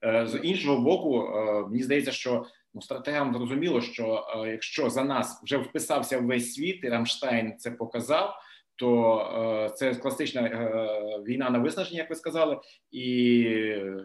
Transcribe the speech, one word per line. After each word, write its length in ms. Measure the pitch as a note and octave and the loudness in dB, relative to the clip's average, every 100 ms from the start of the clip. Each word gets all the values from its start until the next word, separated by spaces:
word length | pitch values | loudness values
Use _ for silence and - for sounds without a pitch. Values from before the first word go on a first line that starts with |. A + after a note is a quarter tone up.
е, 220 | A#2 A2+ A2+ | 0 2 2
з 120 | B2+ | 0
іншого 420 | E3 G3 C#3+ C#3 | 0 0 2 4
боку, 420 | B2+ F#3 D#3+ B2 | 4 4 2 0
е, 440 | G2 G2+ A2 G#2 G2 | 0 0 0 0 0
мені 160 | A#2 | -2
здається, 300 | C3 C#3+ C3+ | 0 0 0
що, 340 | B2+ C3 A#2+ A#2 - _ | -4 -2 -2 -2 -14 _
ну, 80 | - | -18
стратегам 520 | - C3 C3 D3 C#3 | -10 -8 -4 -2 0
зрозуміло, 460 | A#2+ A#2+ C3+ F3 C3 | -2 -2 -2 0 0
що, 460 | A#2 - A2+ A2 - A2+ | -2 -4 -2 -2 -4 -6
е, 120 | A2 | -4
якщо 420 | A2 - - C3+ | -6 -6 -2 0
за 140 | C3+ | 0
нас 360 | C#3 C3 A2 - | 0 0 -2 -6
вже 140 | - C#3 | -4 -2
вписався 600 | A#2+ D#3 - D3 B2 C3 | -2 -6 0 0 0 0
весь 360 | A#2+ B2+ A#2 | 2 0 -2
світ, 300 | - E3 F#3 | -4 -4 -4
і 40 | B2+ | -2
Рамштайн 720 | A#2 A#2 - C3+ A#2+ A2 - | 0 0 -2 0 0 0 -6
це 120 | A#2+ | -10
показав, 640 | A#2+ A2+ A#2+ A#2+ D#3 G3+ - - - _ - | -8 -6 -6 0 2 2 -4 -16 -20 _ -2
то, 420 | B2 A#2+ A2+ A2 | 4 6 6 4
е, 500 | G2 A#2 A2+ A2 G#2+ - | 2 0 0 0 -2 0
це 180 | C3 | 0
класична, 460 | A#2+ C#3 C3 D3 C3 | 0 -2 -2 -2 0
е, 800 | A#2 A2+ A2+ A2 A2 G#2+ G#2 G#2+ | 0 0 0 0 0 -2 -2 -4
війна 280 | G#2 C3 C3 | -2 -2 2
на 80 | A#2+ | 2
виснаження, 400 | C3+ E3 F3+ E3 | 2 0 -4 -6
як 120 | D#3 | -6
ви 60 | D#3+ | -6
сказали, 440 | E3 D#3+ D#3 C#3+ - _ _ | -4 2 2 2 -6 _ _
і 540 | B2+ B2+ B2 B2 A#2+ A#2 A2 A2 G#2 G2 F#2+ | -6 -2 4 6 6 6 2 0 -2 -4 -8